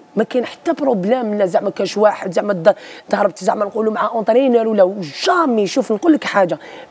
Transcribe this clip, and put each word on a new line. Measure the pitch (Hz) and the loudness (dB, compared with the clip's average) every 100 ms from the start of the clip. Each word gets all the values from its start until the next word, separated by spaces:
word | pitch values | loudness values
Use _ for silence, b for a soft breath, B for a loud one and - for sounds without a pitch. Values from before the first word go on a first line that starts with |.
| - 196 | -6 -4
ما | |
كاين | 220 254 220 | -2 -2 -4
حتى | - - | -8 -6
بروبليم، | 285 277 214 190 254 220 208 | -2 -2 -2 0 -2 -2 -2
لا | 190 | 0
زعما | 185 196 | 0 -2
كاش | - 196 202 | -4 -4 2
واحد | 208 196 185 | 2 2 -4
زعما | 175 202 | -4 -2
د-، | 185 165 - B B B | 2 2 2 B B B
ضربت | 202 202 - | 0 0 0
زعما | 190 208 202 | -4 -2 -2
نقولوا | 220 220 | -2 -2
مع | 220 220 | 0 -2
اونترينور | 233 214 233 269 233 220 | -2 2 2 4 2 2
ولا | 214 185 202 156 - 381 | 4 2 2 -10 -4 0
جامي. | 359 311 226 196 | 2 2 2 0
شوف | 277 226 | 0 -2
نقول | 214 339 | 0 4
لك | 285 | 2
حاجه، | - 202 180 156 B B B | 2 0 0 -2 B B B